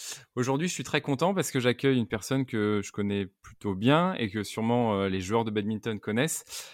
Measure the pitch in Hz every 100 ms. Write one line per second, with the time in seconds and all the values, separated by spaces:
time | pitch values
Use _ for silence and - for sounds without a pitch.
0 | - - - - 123 139 175 - 127 151
1 | 143 135 170 190 - 135 123 120 139 131
2 | 110 110 - 135 131 113 104 104 98 -
3 | 101 101 95 - - - 104 92 113 151
4 | 180 185 110 107 101 - 113 120 120 101
5 | 98 95 92 117 113 107 104 107 117 104
6 | - 110 156 - - - -